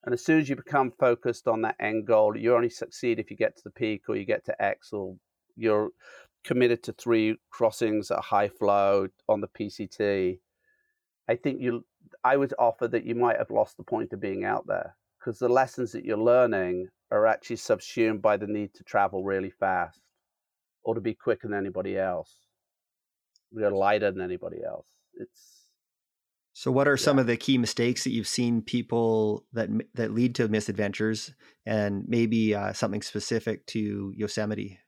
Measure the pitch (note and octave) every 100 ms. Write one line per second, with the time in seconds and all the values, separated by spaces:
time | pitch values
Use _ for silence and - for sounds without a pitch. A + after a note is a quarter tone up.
0 | - B2 - D#3+ C#3 C3+ - C#3+ C3 -
1 | B2+ A#2 B2 A#2 - A2+ A2 - G#2+ A2
2 | G#2 A2+ G#2+ A2 A2 A#2+ A#2+ - - -
3 | B2 A2 G#2+ G#2 G#2+ - G#2 - A2 G#2
4 | - G#2+ G2+ G#2+ - - G2+ G2 - G#2
5 | F#2 F#2 _ _ _ - A2+ G#2 G#2+ _
6 | - - - _ - B2+ B2 A#2 - -
7 | A#2+ A2+ G#2+ A2 _ - A2+ - A2+ G#2+
8 | F#2+ - - G#2 G2+ - G2+ G2+ G2 G2+
9 | F#2+ _ - G#2+ G2+ - G#2 - G2+ -
10 | G#2 G2 F#2 F2+ _ _ _ _ _ _
11 | _ _ - B2 C#3+ C3+ B2 A#2 - _
12 | _ - B2 C#3 C#3 - A#2 - A#2 A#2
13 | - A#2+ A#2+ A2+ A#2 A2+ G#2+ - - A2
14 | G#2 G2+ G2+ F#2+ G2 G#2+ - G2+ - _
15 | _ _ - A2 B2+ B2+ B2+ - A#2+ A2+
16 | G2+ G#2+ A#2 B2 A#2+ G2+ F2+ F2+ F#2 _
17 | _ G#2+ A2 - - A#2 - G#2+ - -
18 | A2+ G#2+ G#2+ G2+ G#2 G#2 G#2 _ - G#2
19 | G2 F#2+ G2 G2 F#2+ _ F#2+ F#2 F2 _
20 | _ _ _ _ _ _ _ _ A2+ A2+
21 | G#2 - - A2 A2 G2+ G2 F#2 F#2+ F#2+
22 | F#2+ F2 - _ _ _ _ _ _ _
23 | _ _ _ _ _ A2+ G#2 G2 G2 G#2
24 | G2+ F#2 F2+ F2+ E2+ E2 - - - _
25 | _ - - _ _ _ _ _ _ _
26 | _ _ _ _ _ - B2+ C3 C#3 C3+
27 | - C#3 A#2+ A#2 - C3 A2+ - A#2+ B2
28 | C3 A2+ G#2 - A#2+ A#2 A2 B2 A#2 A#2
29 | A2+ A2 G#2+ G#2 _ A2+ G#2 G#2+ - -
30 | A2 G#2+ B2 A#2+ A2+ G#2+ G#2+ G2+ G2+ -
31 | A2 A2 - - - _ - A2 G#2 G2+
32 | - A#2 A2+ A2+ A2 G#2 G2+ G2 A2 G#2
33 | - G#2+ - A2+ A2+ G#2 - A2+ G#2 G2+
34 | G2 - G#2 - G#2+ G#2 G2+ F#2+